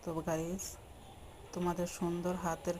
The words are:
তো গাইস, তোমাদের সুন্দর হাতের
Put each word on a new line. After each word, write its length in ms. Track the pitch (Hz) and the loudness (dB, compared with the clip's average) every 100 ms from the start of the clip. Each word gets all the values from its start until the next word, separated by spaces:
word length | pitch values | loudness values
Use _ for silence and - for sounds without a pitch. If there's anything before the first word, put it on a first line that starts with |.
তো 100 | - | -2
গাইস, 600 | 160 165 160 165 190 - - - - - - - - - | -2 2 2 2 -2 -4 -8 -14 -14 -14 -14 -14 -14 -8
তোমাদের 340 | - 180 175 175 | 2 2 4 0
সুন্দর 480 | - 170 175 175 | 2 2 4 2
হাতের 400 | 180 180 165 - | 2 2 2 0